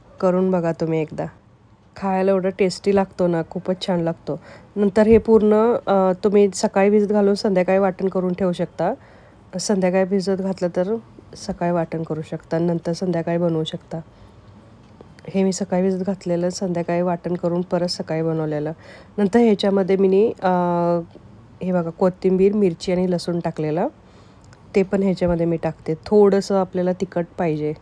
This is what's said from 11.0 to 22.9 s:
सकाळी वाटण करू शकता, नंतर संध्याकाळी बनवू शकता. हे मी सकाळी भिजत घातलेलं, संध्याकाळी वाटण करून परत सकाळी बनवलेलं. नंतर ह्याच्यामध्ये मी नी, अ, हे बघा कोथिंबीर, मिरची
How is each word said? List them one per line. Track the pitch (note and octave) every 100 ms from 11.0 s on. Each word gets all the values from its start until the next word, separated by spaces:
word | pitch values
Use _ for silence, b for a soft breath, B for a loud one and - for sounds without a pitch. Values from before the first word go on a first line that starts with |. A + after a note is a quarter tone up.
| - - - -
सकाळी | - F#3 F3
वाटण | F3 E3 E3
करू | D#3+ D#3
शकता, | D#3 D#3+ - E3
नंतर | E3+ E3+ E3+
संध्याकाळी | E3+ F#3 E3+ E3 E3+
बनवू | F3 D#3+
शकता. | D#3 F3 - E3 - b b b - - - - - - - - -
हे | G3
मी | F#3+
सकाळी | F3+ F#3+ F3+
भिजत | F#3+ F#3
घातलेलं, | F#3 F#3+ F3+ E3+ F3
संध्याकाळी | F3+ F#3+ F3 E3+ F3
वाटण | F3+ E3+ E3+
करून | F3 F3 F3
परत | F#3 F3 F3
सकाळी | - F3+ D#3+
बनवलेलं. | E3 D#3+ D#3 D3 D3+ D#3+ B B B -
नंतर | G3+ A#3
ह्याच्यामध्ये | A#3 G3 G3+ G3 F3+ F#3+
मी | F#3+
नी, | F#3+ A3+ -
अ, | F#3 F3+ F3 F3 E3+ F3 E3+ - - - - -
हे | F#3
बघा | F3+ E3
कोथिंबीर, | E3 F#3 F#3 F#3+ F#3 G3
मिरची | G#3 G3 E3 -